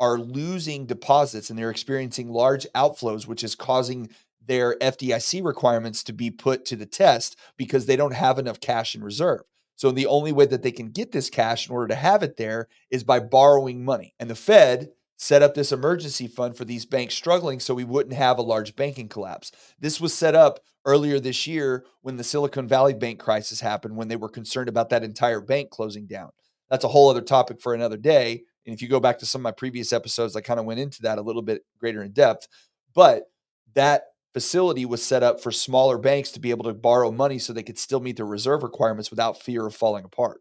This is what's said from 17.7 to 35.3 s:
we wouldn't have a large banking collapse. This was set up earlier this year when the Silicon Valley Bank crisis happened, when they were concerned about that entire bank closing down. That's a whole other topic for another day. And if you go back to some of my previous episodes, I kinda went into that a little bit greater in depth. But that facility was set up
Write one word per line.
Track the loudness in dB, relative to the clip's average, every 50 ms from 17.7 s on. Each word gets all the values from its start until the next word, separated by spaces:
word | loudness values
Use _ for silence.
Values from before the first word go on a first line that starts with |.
we | -4 -4 -4
wouldn't | -2 -2 -2 -2 -2 -2
have | 2 2 2 2 2
a |
large | 0 0 -2 -2 -2 -6 -6
banking | -6 -6 -6 -6 -10 -14 -12
collapse. | -12 -12 -12 -10 -12 -14 -16 -20 -20 _ _ _ _ _
This | -6 -6 -4 -4
was | -4 -4
set | -2 2 2 6 8
up | 8 8 8 4 0 -10 _ _ _ 2
earlier | 4 4 4 4 2 0 0
this | -2 -4 -4 -6 -6
year | -4 -4 -2 -2 -2 -2 -4 -8 _ _ _
when | -14 -12 -10
the | -8 -6
Silicon | -4 -2 -2 -2 -2 -2 -6 -2
Valley | 2 4 4 4 4 2
Bank | 0 -4 -8 -8 -4
crisis | -2 -2 -2 -2 -4 -8 -8 -6
happened, | -4 -4 -4 -4 -6 -10 -10
when | -10 -8 -6
they | -8
were | -8 -8 -12
concerned | -12 -14 -12 -8 -8 -6 -6 -2
about | -2 -2 0 0
that | 0 -2 -2
entire | -4 -4 -2 0 0 0 -2
bank | -2 -2 -2 -2 -2 -6
closing | -10 -10 -8 -8 -10 -12 -14
down. | -14 -14 -16 -16 -18 _ _ _ _ _ _ _ -4
That's | -2 -2 0
a | 4
whole | 6 8 8 8
other | 6 2
topic | 0 2 2 2 2 0 -6 -8
for | -6 -6 -4
another | -2 -4 -4 -6
day. | -2 0 2 4 4 2 0 -4 -8 -12 _ _ _ _
And | -16
if | -14 -12
you | -4 -2
go | 0 2
back | 2 2 0 -2
to | -6
some | -8 -6 -6
of | -6
my | -8
previous | -8 -8 -10 -10 -8 -8 -4 -4
episodes, | -4 -4 -4 -4 -6 -4 -4 -6 -6
I | -8
kinda | -6 -4 -4 -4
went | -4 -6 -6 -8
into | -8 -8 -10 -8
that | -6 -6 -4 -4
a |
little | -6 -6 -6 -6
bit | -6 -6 -6 -6 -8 _ _ _
greater | -8 -6 -6 -8
in | -10 -4
depth. | 2 4 4 4 2 -2 -10 -20 _ _ _ _ _ _ _ _ _
But | 8 8 8 6 2 -2 -10 _ _ _ _ _ _ _ _ 0
that | 2 4 4 2 0 -2 -8 _ _ _ _
facility | -8 -6 -4 -2 0 2 2 2 0 -2 -4
was | -4 -4 -6
set | -2 0 2 2
up | 4 2